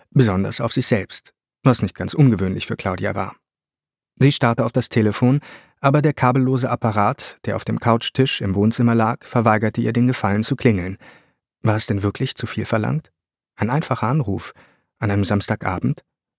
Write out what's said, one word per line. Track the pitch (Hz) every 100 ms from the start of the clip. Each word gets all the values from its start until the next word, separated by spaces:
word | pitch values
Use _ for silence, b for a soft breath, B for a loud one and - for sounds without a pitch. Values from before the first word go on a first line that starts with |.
| B
besonders | 139 117 92 101 -
auf | 117
sich | - -
selbst, | 110 90 - - _ _ _
was | 139 123
nicht | 104
ganz | - 95
ungewöhnlich | - 139 104 95 101 -
für | 113
Claudia | 101 92 101
war. | 101 95 - _ _ _ _ _ _ _ -
Sie | 135
starrte | - 123 117
auf | 117
das | - -
Telefon, | - 107 104 123 143 B B B B
aber | 139 147
der | 147
kabellose | 143 127 131 127 131 120
Apparat, | 120 113 104 104 147 - -
der | -
auf | 104
dem | - 113
Couchtisch | 120 117 - - 135 -
im | 101 95
Wohnzimmer | 107 113 120
lag, | 113 110 123
verweigerte | - 123 113 110 110 117
ihr | 117
den | 117 123
Gefallen | 127 104 101
zu | 110 135
klingeln. | 127 101 87 98 b b b b _ _
War | 113 107
es | -
denn | 101
wirklich | 101 - 135
zu | - -
viel | -
verlangt? | 101 110 110 147 - _ _ _ _
Ein | - 104
einfacher | 139 - 123 110
Anruf | 151 104 98 - b b b b _
an | 110
einem | 101
Samstagabend? | 98 101 - 107 98 92 123 151 _ _ _